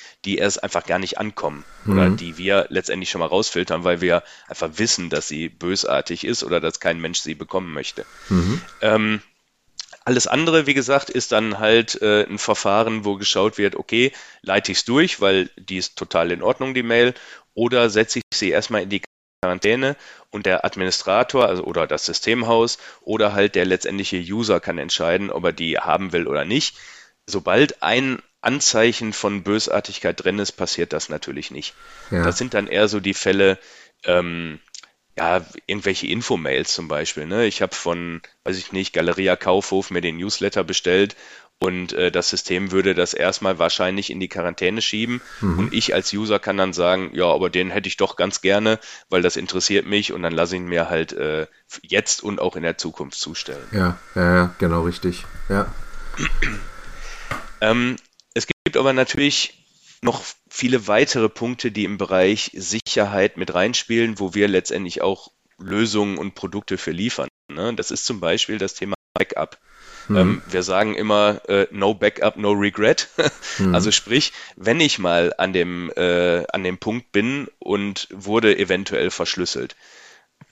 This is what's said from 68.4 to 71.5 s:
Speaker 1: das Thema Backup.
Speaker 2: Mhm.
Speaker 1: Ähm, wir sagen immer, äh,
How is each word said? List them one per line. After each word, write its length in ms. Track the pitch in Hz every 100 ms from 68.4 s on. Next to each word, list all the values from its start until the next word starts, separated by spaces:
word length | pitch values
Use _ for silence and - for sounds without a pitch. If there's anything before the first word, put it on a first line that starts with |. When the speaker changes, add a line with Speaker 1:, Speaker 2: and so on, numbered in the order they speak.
| - 107
Speaker 1:
das 180 | 98 -
Thema 180 | 98 95 _
Backup. 440 | - - - 76 - _ - - - -
Speaker 2:
Mhm. 80 | 101
Speaker 1:
Ähm, 240 | 90 95 -
wir 160 | 92
sagen 340 | 90 95 107 -
immer, 460 | 107 104 104 104
äh, 180 | -